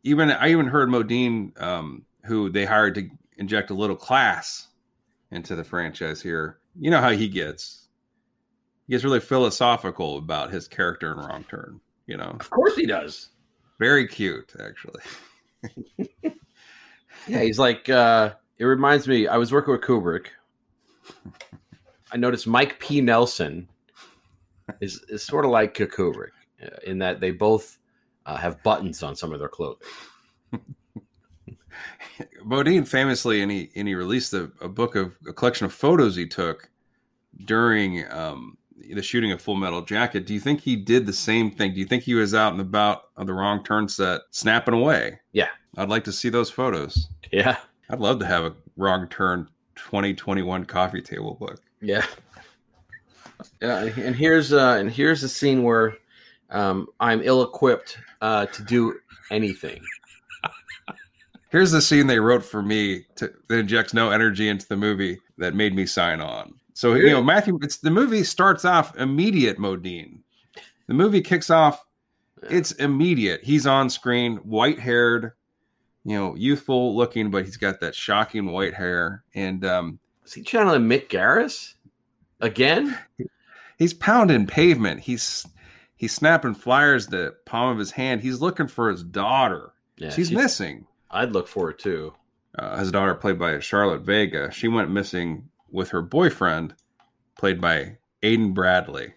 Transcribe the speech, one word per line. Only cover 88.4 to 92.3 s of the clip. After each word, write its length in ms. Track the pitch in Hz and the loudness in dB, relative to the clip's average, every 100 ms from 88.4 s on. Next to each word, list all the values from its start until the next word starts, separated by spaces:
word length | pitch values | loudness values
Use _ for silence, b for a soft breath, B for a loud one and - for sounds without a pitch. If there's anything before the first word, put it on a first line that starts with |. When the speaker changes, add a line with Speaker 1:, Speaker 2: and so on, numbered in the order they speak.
| 170 185 143 | -4 -2 -4
Speaker 1:
for 240 | - 113 | 0 -2
his 120 | 87 | -2
daughter. 680 | 85 98 104 135 120 85 - _ _ _ | -8 -4 0 2 2 -2 -12 _ _ _
Speaker 2:
Yeah, 120 | 160 | -8
Speaker 1:
She's 180 | 151 175 | -4 -2
Speaker 2:
she 60 | |
Speaker 1:
missing. 500 | 190 269 - 85 64 - _ _ | 2 0 0 -8 -10 -20 _ _
Speaker 2:
I'd 200 | 98 120 | -4 -2
look 160 | 101 - | -4 -4
for 240 | 101 82 | -6 -6
it 80 | - | -6
too. 340 | 101 82 78 _ _ | -6 -6 -8 _ _